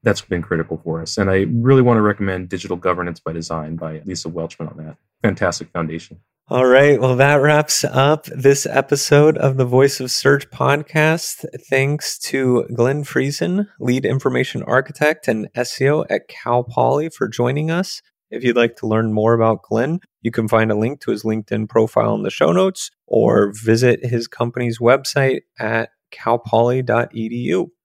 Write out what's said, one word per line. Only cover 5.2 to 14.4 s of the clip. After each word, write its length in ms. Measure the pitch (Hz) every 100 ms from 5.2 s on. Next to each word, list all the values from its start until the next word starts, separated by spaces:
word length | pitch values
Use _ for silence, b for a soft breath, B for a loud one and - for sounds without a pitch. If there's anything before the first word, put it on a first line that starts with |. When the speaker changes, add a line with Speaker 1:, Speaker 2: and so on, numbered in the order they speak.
Speaker 1:
Fantastic 480 | 110 90 92 85 -
foundation. 480 | 87 80 82 - 85 _ _ _
Speaker 2:
All 180 | 123 127
right. 340 | 131 143 135
Well, 160 | 127 127
that 180 | 139 147
wraps 480 | 143 151 151 -
up 420 | 139 131 139 151 -
this 400 | - 131 143 -
episode 720 | 135 139 139 - 147 151 -
of 200 | 139 131
the 80 | 123
Voice 340 | 127 139 -
of 100 | 127
Search 400 | - 139 143 -
podcast. 960 | - 131 147 151 160 156 165 - - - 139 -
Thanks 480 | 135 135 147 - -
to 460 | - 135 131 123 -
Glenn 300 | 120 120 147
Friesen, 640 | 143 - 135 139 170 185 202 _
Lead 240 | 123 127
Information 600 | 123 131 135 127